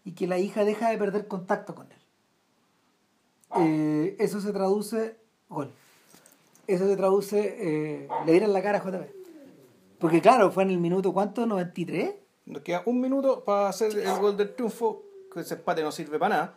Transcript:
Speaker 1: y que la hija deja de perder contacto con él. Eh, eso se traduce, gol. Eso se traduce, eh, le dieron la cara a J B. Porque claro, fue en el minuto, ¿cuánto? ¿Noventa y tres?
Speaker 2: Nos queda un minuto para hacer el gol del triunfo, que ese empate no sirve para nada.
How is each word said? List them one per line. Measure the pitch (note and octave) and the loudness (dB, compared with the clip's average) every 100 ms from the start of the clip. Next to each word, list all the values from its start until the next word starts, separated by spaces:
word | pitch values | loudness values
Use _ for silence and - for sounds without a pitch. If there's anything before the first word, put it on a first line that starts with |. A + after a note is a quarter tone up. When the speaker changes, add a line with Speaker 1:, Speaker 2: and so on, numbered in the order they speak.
Speaker 1:
y | - | -16
que | F3 F3+ | -6 -2
la | F3+ | 0
hija | G3+ A3 | -2 0
deja | G#3 G#3+ A#3 | 0 2 0
de | A3 | 0
perder | G3+ G3 G#3 | -2 -2 -4
contacto | F#3+ E3+ G#3 - | -8 -4 -4 -4
con | E3 - | -16 -18
él. | - _ _ _ _ _ _ _ _ _ _ _ _ _ _ - - | -20 _ _ _ _ _ _ _ _ _ _ _ _ _ _ -4 2
Eh, | D#3+ D#3 D3+ D3+ E3 G3 | 2 2 0 0 -2 0
eso | G#3 G3 | -2 -2
se | G3+ | -4
traduce, | F#3+ F#3+ G#3 G#3 A3+ A3+ - _ _ - | -2 0 0 0 -4 -4 -8 _ _ -14
gol. | D#3+ C3 - _ _ _ - _ _ _ _ - | -10 -10 -12 _ _ _ -20 _ _ _ _ -2
Eso | F#3 G3 | 0 2
se | G3 | 2
traduce, | F#3+ G3+ G3 G#3 G#3 A#3+ F#3 D3+ D3+ C#3+ | 4 2 2 0 -2 -2 -2 -2 -2 -6
eh, | C#3 D3+ | -6 -4
le | D3+ | 4
dieron | E3+ G#3+ | 6 6
la | G3 | 2
cara | F#3+ G3+ | 2 -2
a | |
J | F#3 F#3 | -2 -8
B. | D3+ - - D#4+ - - - _ _ - | -10 -16 -20 -20 -20 -20 -20 _ _ -2
Porque | E3 E3 | 2 4
claro, | F3+ B3 F#3+ | 6 8 6
fue | F3+ | 4
en | F#3+ | 0
el | F#3 | 2
minuto, | E3+ F#3 F#3+ | 0 0 0
¿cuánto? | F3+ G3+ G3+ | 0 -2 -2
¿Noventa | A#3 G3+ F3 F3+ | -2 -2 -4 -6
y | |
tres? | E3+ D#3+ E4 G4+ _ _ - | -6 -4 -4 -6 _ _ -16
Speaker 2:
Nos | - | -14
queda | - F3 F#3 | -6 -4 -2
un | B3 | -2
minuto | B3+ C4+ C4+ B3 | 0 0 0 0
para | - G3+ G3+ | 0 2 2
hacer | F#3+ A3 G#3 | 0 -2 0
el | F#3+ F#3+ | -2 0
gol | G3+ G3+ | 2 2
del | G3+ | -2
triunfo, | - A#3 - A3+ G#3 - - - | -2 -4 -2 -4 -4 -12 -20 -16
que | E3+ | -12
ese | D#3+ | -8
empate | E3 - D#3+ | -8 -4 -2
no | D3+ | -2
sirve | C#3+ D3+ D3+ | -4 -6 -2
para | F3+ F3+ | 0 0
nada. | F3 | -2